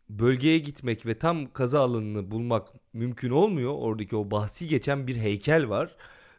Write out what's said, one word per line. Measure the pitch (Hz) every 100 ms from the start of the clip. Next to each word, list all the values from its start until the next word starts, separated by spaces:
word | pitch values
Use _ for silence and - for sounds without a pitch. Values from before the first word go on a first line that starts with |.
| -
bölgeye | 104 117 131 147 160
gitmek | 147 - 127 110 113
ve | 113
tam | 165 170 135
kaza | - 127 143
alanını | 131 117 107 104 95
bulmak | 110 120 113 - - _
mümkün | 113 123 113 123
olmuyor. | 135 214 165 123 143
Oradaki | 117 110 101 110
o | 104
bahsi | 104 104 - 170
geçen | 139 - 139 127
bir | 120
heykel | 110 101 147 160 123
var. | 101 170 - - - -